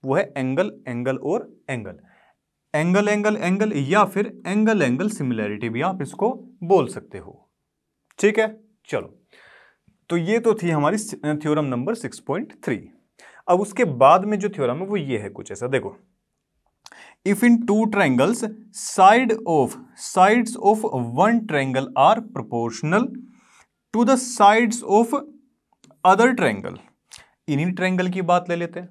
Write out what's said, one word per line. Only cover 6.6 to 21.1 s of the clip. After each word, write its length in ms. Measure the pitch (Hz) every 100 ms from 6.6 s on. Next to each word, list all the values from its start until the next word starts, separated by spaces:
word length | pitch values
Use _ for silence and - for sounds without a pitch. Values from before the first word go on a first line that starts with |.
बोल 240 | 170 190 131
सकते 300 | 123 - 98
हो। 320 | 92 - _ _ _ _ _ _ _ -
ठीक 200 | 202 214
है, 80 | 220 214 _ _ _
चलो, 240 | - - _ _ _ - - _ _ _ _ _
तो 80 | 170
ये 220 | 165 226
तो 140 | 226
थी 160 | 214 170
हमारी 280 | 156 147 208 214 - 147 151
थ्योरम 300 | 151 151 147
नंबर 300 | 123 143 233
सिक्स 240 | 131 -
पॉइंट 340 | - 156 262 -
थ्री। 140 | - 113 - _ _ _ - - -
अब 140 | 180
उसके 240 | 202 - 226
बाद 400 | 123 135 180 202
में 120 | 208
जो 100 | 208
थ्योरम 300 | 208 127 135
है 60 | 196
वो 120 | 208
ये 200 | 139 113
है 120 | 101
कुछ 220 | - -
ऐसा, 160 | 95 120
देखो, 280 | 131 98 - _ _ _ _ _ _ _ _ - - - _ 190
if 180 | 202
in 100 | 240 233 233
two 180 | 214 220
triangles 520 | 202 165 123 151 233 220 - -
side 580 | - - - 196 226 262 - -
of, 300 | 160 123 - - -
sides 600 | - - 190 240 226 -
of 200 | 196 214 214 131 117